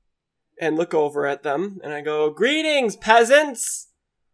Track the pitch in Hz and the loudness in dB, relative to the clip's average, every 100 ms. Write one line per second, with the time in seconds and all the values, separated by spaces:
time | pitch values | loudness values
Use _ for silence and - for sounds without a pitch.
0 | _ _ _ _ _ - 160 156 170 160 | _ _ _ _ _ -6 -4 -2 -2 -2
1 | 147 143 143 139 151 143 202 196 147 147 | -2 -2 -4 -4 -4 -4 -6 -10 -12 -8
2 | 151 151 151 151 233 311 311 294 233 - | -4 -2 -2 0 0 0 0 0 -2 -2
3 | 220 233 233 285 302 233 - - - _ | 4 4 6 4 4 -4 -8 -8 -12 _
4 | _ _ _ | _ _ _